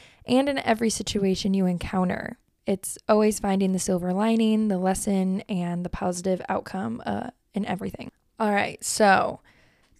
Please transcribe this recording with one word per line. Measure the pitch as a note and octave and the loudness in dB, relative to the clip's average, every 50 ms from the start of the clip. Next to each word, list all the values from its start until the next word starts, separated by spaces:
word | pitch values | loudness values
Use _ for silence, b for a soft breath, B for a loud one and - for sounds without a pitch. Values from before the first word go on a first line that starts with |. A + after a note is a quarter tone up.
| B B B B B B | B B B B B B
and | A#3+ B3+ C4+ C#4+ | 2 2 2 2
in | C#4 C4+ | 0 -2
every | - - A3+ A3 A#3 A3+ | 0 0 0 2 0 0
situation | - - G#3 - - G#3+ G3 F#3+ F#3 F3+ - G3+ F#3+ | 0 -2 -4 -4 -2 0 2 2 0 0 0 0 2
you | G3 F#3+ | 2 2
encounter. | F3+ F3+ E3+ - - - F#3 F#3 F3+ - - - - - - _ _ _ _ _ | 2 0 -2 -4 -2 -2 0 0 0 -2 -4 -6 -10 -12 -14 _ _ _ _ _
It's | - G3+ F#3+ - - - - - - | -4 -4 -2 -4 -8 -12 -4 0 2
always | A3 G#3+ G#3+ G#3+ G#3 - | 4 4 4 4 2 0
finding | - G3+ F#3+ G3 G3 F#3 F#3+ | 0 0 0 2 2 2 0
the | F#3 | 0
silver | - - F#3 F3 F3 F3+ | 0 0 0 0 0 -2
lining, | F3+ F#3+ G#3+ A3+ A3+ A3+ A3+ A3 A3 G#3+ A3 G#3+ | 0 0 2 2 2 4 4 4 2 2 2 2
the | G3 F3+ | 0 0
lesson, | F#3 F#3 F#3+ - - - G3 F#3+ F#3+ F#3 F#3 G3+ | 0 0 0 0 0 0 2 2 2 0 0 -2
and | - - - F3 F3 F3 F3 F3 F3 | -4 -4 -4 -2 -2 -2 -4 -4 -4
the | E3+ | -6
positive | - - - F#3 F3+ F3+ F3 F#3+ F#3 F3+ - - | -6 -4 -4 -4 -4 -2 -2 -2 -2 -2 -2 -4
outcome, | F#3 F#3+ - - - F#3+ G3 A#3 A3+ A#3+ - | -4 -4 -4 -6 -8 -6 -6 -6 -8 -8 -6
uh, | - G3+ G3+ - - - _ _ _ - | -6 -6 -4 -6 -8 -10 _ _ _ -6
in | G3 G3+ | -6 -4
everything. | - G3+ F#3 G3 G3 - - - - - _ _ _ _ - | -4 -4 -6 -6 -8 -10 -10 -12 -16 -16 _ _ _ _ -2
All | A3+ G#3 | 0 0
right, | G3+ G3+ G#3 - - - - | 2 2 0 -2 -4 -8 -8
so | - - - A3 G3+ F#3+ - - - - - _ b b b b b b b b b b b | -4 2 4 6 6 6 6 4 0 -4 -8 _ b b b b b b b b b b b